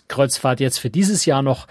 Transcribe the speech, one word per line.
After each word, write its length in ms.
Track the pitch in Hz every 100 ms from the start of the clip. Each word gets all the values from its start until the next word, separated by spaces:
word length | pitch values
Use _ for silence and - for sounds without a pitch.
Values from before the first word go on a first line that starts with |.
| -
Kreuzfahrt 500 | - 139 - 131 127
jetzt 180 | 131 -
für 100 | 120
dieses 360 | 165 196 202 165
Jahr 160 | 135
noch, 260 | 139 127 -